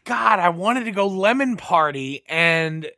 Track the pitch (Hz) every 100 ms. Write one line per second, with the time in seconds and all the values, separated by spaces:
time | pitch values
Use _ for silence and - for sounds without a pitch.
0 | - 233 226 208 175 170 202 254 226 196
1 | 196 190 202 262 269 208 - 175 151 139
2 | 135 143 - 160 165 165 160 160 151